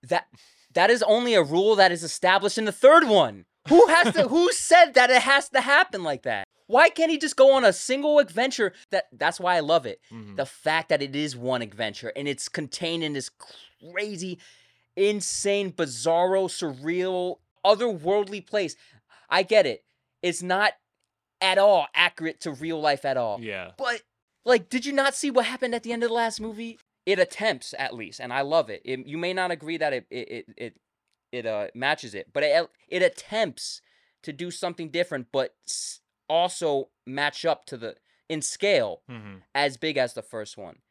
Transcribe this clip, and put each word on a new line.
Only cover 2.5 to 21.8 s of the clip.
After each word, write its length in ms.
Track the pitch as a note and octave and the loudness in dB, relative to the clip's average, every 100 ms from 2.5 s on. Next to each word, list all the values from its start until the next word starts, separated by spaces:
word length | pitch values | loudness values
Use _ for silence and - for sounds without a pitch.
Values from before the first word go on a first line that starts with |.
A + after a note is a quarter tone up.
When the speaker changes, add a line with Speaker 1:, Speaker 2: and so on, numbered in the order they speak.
| G#3 | -2
Speaker 1:
in 80 | G#3+ | -6
the 60 | |
third 320 | - C4 D#4+ | 6 8 8
one. 420 | D4+ G#3 C3+ G2+ - _ - | 8 4 4 -2 -20 _ 6
Who 180 | E4 A4+ | 8 8
has 260 | D#4+ D#4 | 8 4
to, 140 | D#4+ C4 | 2 2
Speaker 2:
<laughs> 0 | |
Speaker 1:
who 240 | D4 F4 | 4 2
said 400 | - - E4+ E4 | 0 6 8 8
that 140 | C4 B3 | 6 6
it 140 | B3+ | 4
has 260 | B3 C#4 C#4 | 6 2 2
to 120 | C4+ | -2
happen 400 | B3 C#4+ F#4 G#3 | 4 4 4 -2
like 200 | E3+ C#3 | -6 -4
that? 220 | C3 G#2+ G2 _ _ | -4 -6 -8 _ _
Why 220 | A#3 E4 | 6 6
can't 220 | - D#4+ | 4 0
he 80 | D#4 | 0
just 180 | D#4 - | -4 4
go 160 | C4+ | 6
on 100 | C4+ | 8
a 80 | A#3 | 4
single 460 | F3+ - C4 D4 D4 | 2 -4 -4 2 4
adventure? 540 | C4 E3 C4 - G3+ - _ | 2 0 -4 -2 -4 -6 _
That, 160 | F#3+ - | -6 -6
that's 280 | A#2+ D3 - | -4 -4 -2
why 160 | F3+ F3 | -2 0
I 40 | |
love 260 | D3+ E3 B2 | 2 0 0
it. 140 | F#2+ _ | -14 _
Speaker 2:
Mm-hmm. 240 | A2+ G#2 G2 | -20 -16 -8
Speaker 1:
The 100 | C3+ | -10
fact 420 | - D3+ D#3+ D#3+ | -6 -2 -2 -2
that 120 | D3+ | -4
it 140 | C#3+ C#3 | -2 -6
is 200 | D3+ B2 | -8 -8
one 260 | B2 B2+ | -6 -6
adventure 500 | A2+ G2+ A2 G2 A#2 | -6 -8 -8 -8 -12
and 140 | - C#3+ | -10 -8
it's 200 | C#3 - | -8 -10
contained 540 | - D3 - E3 E3 | -10 -12 -8 -6 -6
in 100 | D#3 | -6
this 160 | C#3+ C3 _ - - - _ D3+ | -8 -10 _ -20 -20 -20 _ -14
crazy, 460 | F3 G#3 G3 F#3 F3 - _ _ _ _ - | -10 -10 -10 -12 -12 -16 _ _ _ _ -2
insane, 760 | G3+ G#3 - - G3+ G3+ G3 | 0 0 -6 -6 -2 -2 -2
bizarro, 760 | - D#3+ A#2 A#2+ E3 F3+ F#3+ F#3+ | -6 -6 -4 -2 0 2 0 -2
surreal, 880 | - F3 C3 D3 F3 F#3 F#3 F3+ - _ _ | -6 -8 -8 -6 -4 -2 -4 -6 -8 _ _
otherworldly 840 | G3 G#3 A#3+ F#3 D#3 G3+ G3+ G3+ F3+ | 0 2 0 -4 -2 -2 -2 -8 -6
place. 300 | G#3+ F3 - _ _ _ _ _ | -4 -4 -8 _ _ _ _ _
I 140 | F3 | 0
get 240 | F#3 G#3+ D#3 | 2 2 2
it. 180 | A2 _ _ _ _ | -2 _ _ _ _
It's 200 | F3+ E3+ | -6 -6
not 300 | F3+ F#3 G#3 - _ _ _ _ _ _ | -4 0 0 -2 _ _ _ _ _ _
at 180 | F#3+ F#3 | 0 4
all 280 | G3+ F#3+ | 4 4